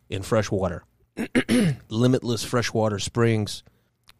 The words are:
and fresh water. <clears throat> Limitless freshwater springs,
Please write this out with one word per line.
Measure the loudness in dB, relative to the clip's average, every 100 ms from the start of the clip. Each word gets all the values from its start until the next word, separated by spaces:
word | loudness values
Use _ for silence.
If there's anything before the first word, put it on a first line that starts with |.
| _
and | -10
fresh | -2 0 0
water. | -2 -2 -4 -12 _ _ -10
<clears throat> | -2 -2 2 2 2 0 -4
Limitless | 2 4 4 0 -4
freshwater | -2 -2 0 0 0 -2
springs, | -4 0 2 2 -2 -8 -16 _ _ _ _ _